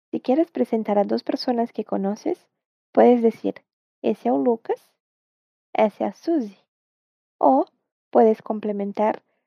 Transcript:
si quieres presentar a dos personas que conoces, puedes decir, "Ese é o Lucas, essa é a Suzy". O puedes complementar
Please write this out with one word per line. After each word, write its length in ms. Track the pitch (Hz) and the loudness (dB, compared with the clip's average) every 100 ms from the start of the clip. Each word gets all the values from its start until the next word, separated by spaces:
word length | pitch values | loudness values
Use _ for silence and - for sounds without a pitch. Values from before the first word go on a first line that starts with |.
| - | -12
si 100 | - | -10
quieres 300 | - 277 339 | -2 -2 -2
presentar 480 | - 240 226 220 202 | -4 -4 -2 -2 0
a 60 | |
dos 180 | 202 226 | 0 -2
personas 500 | - 269 - 240 233 | -4 -6 -4 -4 -4
que 120 | - | -6
conoces, 640 | 214 202 196 214 - 359 _ _ _ _ _ | -8 -4 -4 -6 -6 -8 _ _ _ _ _
puedes 300 | - 233 247 | 4 6 6
decir, 320 | 226 - 196 - _ _ _ _ | 2 0 -8 -8 _ _ _ _
"Ese 260 | - 214 233 | -6 -4 -2
é 40 | |
o 60 | 277 | 0
Lucas, 420 | 262 233 - 494 _ _ _ _ _ _ _ _ _ | 0 -2 -4 -8 _ _ _ _ _ _ _ _ _
essa 320 | - 214 - | -2 -2 -2
é 20 | 214 | -8
a 40 | |
Suzy". 460 | - - 330 208 - _ _ _ _ _ _ _ - | -6 -4 -2 -4 -12 _ _ _ _ _ _ _ 0
O 280 | 277 269 359 _ _ _ _ | 2 2 0 _ _ _ _
puedes 320 | 247 226 220 | 4 4 2
complementar 800 | - 220 214 208 202 202 214 - _ _ | -4 -8 -6 -6 -6 -2 -2 -2 _ _